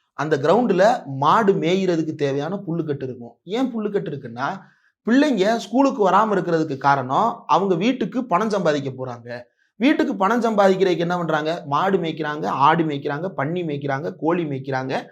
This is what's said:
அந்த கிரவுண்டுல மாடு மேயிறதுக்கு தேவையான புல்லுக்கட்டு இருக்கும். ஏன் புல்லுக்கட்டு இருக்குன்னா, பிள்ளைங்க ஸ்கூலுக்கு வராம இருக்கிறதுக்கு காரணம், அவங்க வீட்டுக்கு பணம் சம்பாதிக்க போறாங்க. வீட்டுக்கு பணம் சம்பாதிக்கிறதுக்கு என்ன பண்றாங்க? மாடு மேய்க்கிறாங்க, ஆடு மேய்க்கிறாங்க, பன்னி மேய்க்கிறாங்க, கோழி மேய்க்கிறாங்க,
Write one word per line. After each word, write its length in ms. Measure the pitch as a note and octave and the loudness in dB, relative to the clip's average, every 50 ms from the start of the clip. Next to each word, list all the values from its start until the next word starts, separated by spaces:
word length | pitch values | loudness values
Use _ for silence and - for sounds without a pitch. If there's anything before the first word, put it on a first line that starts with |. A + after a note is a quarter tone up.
| _ _ _ | _ _ _
அந்த 240 | - C#3+ D#3 D#3 | -6 -2 -2 0
கிரவுண்டுல 680 | C3+ C#3 D#3 F#3 A#3 B3 G3 F3+ F3 F#3+ A3+ B3+ - - | 0 2 4 4 4 4 2 4 4 4 4 4 2 -4
மாடு 480 | C#3 C3+ C3+ C#3+ D#3 F#3 A3 A3+ G3 F#3+ | -8 -6 0 2 4 4 4 4 2 2
மேயிறதுக்கு 640 | D#3+ D3+ E3 F#3 F#3+ F#3+ F3+ E3+ D#3+ D#3+ D#3 C#3+ | 2 2 0 0 2 2 0 0 0 -2 -4 -4
தேவையான 460 | - C#3+ C#3 C3+ C#3 C#3+ E3 G3 G3+ - | -2 -2 -2 -2 -2 -4 -4 -6 -6 -6
புல்லுக்கட்டு 360 | D#3+ E3 E3+ D3+ D3 C3+ - C3+ | -4 -4 -4 -4 -4 -6 -6 -6
இருக்கும். 300 | B2+ A#2 A#2 A#2+ A#2 - _ _ | -8 -10 -12 -16 -18 -20 _ _
ஏன் 280 | E3+ G3+ B3 C4+ G#3+ A#3 | -6 -4 -2 -2 -2 -2
புல்லுக்கட்டு 380 | A3 G#3 G3 G3 G3 - E3 | -4 -4 -2 -2 -4 -4 -6
இருக்குன்னா, 500 | D3 B2 B2 A#2 A2+ A#2+ C3+ D#3 F#3+ F#3+ - _ _ _ _ _ _ _ _ | -8 -10 -10 -12 -8 -6 -6 -6 -6 -8 -12 _ _ _ _ _ _ _ _
பிள்ளைங்க 500 | G3+ A#3+ C#4 D4 D4+ B3 F#3 F#3 G#3+ A#3 | 2 4 4 4 4 2 2 2 2 0
ஸ்கூலுக்கு 540 | A3 - - A3 C4 C#4 C4+ - - G3+ F3+ | 0 -2 -2 2 2 2 2 2 2 2 4
வராம 280 | F3 G3+ A3 A3 G3+ F3+ | 4 4 4 2 0 0
இருக்கிறதுக்கு 380 | D#3+ F3 E3 D#3+ D#3 D3 C#3 | 0 0 0 0 0 -2 -4
காரணம், 640 | C3+ - C#3 C#3+ C#3 B2 B2+ C#3 F3 G#3+ A#3 - - - | 0 2 2 2 2 0 0 0 0 0 0 -2 -4 0
அவங்க 280 | - D3 E3+ G3 G3 F3+ | 2 2 2 2 2 0
வீட்டுக்கு 520 | D#3+ G3 B3 - - A3+ E3+ - B3+ - | 2 2 0 0 0 -4 -4 -4 -6 -4
பணம் 240 | - F3 F3+ A3 A3 | -2 0 0 0 0
சம்பாதிக்க 560 | G#3 G3 E3+ D#3+ D3 C#3+ C3 C3+ B2+ B2+ B2+ | -2 0 0 0 0 0 -2 -6 -8 -8 -10
போறாங்க. 340 | B2+ A#2+ A#2+ A#2 A#2+ A#2+ B2 - _ _ _ _ _ _ | -10 -12 -12 -14 -14 -14 -14 -14 _ _ _ _ _ _
வீட்டுக்கு 400 | - A3 C#4+ D#4 E4 - C#4+ A3 | 0 2 2 4 2 0 -2 0
பணம் 260 | F#3+ F#3+ G3 A#3 B3 A3 | 0 0 2 2 2 0
சம்பாதிக்கிறதுக்கு 560 | A3+ A3 G#3 G3 G3 F#3+ F3+ F#3+ F#3 E3+ D#3+ | 2 4 4 4 4 4 4 2 2 2 0
என்ன 180 | E3+ E3+ F3+ | 0 -2 -2
பண்றாங்க? 460 | F3 E3+ D#3 D#3 D3+ D#3 D#3 E3+ F3 F3 | -2 -2 0 -2 0 0 -2 -4 -4 -4
மாடு 320 | C#3+ C#3+ D3+ F3+ G3 G3 F3+ | -2 -2 0 2 2 0 0
மேய்க்கிறாங்க, 480 | E3+ D#3+ D3 D3+ D3+ D3+ D3+ D3+ F3 | 0 -4 -4 -6 -6 -6 -6 -6 -4
ஆடு 380 | G3+ D#3+ C3 C#3 D3+ E3 E3+ D#3+ | -4 0 2 4 4 4 4 2
மேய்க்கிறாங்க, 460 | D#3 C#3+ C#3+ C#3+ D3 C#3+ D3 F3 F#3+ D3+ | 0 -2 -4 -4 -6 -6 -4 -6 -6 -4
பன்னி 280 | C#3 C3+ D3+ E3+ F3+ F3 | -4 -4 -4 -4 -4 -4
மேய்க்கிறாங்க, 500 | D#3 C#3+ C#3+ C#3+ C#3 C3+ C3+ D#3+ F#3 F#3+ - | -4 -6 -4 -4 -4 -4 -4 -6 -8 -8 -4
கோழி 260 | D3 D#3+ F3 F3+ E3+ | -2 0 0 0 -2
மேய்க்கிறாங்க, 600 | D3 C#3 C3 C3+ C#3 C3 C3 C3 C3 D3+ A#3+ B3 - | -4 -6 -6 -6 -4 -4 -4 -4 -4 -6 -6 -8 -10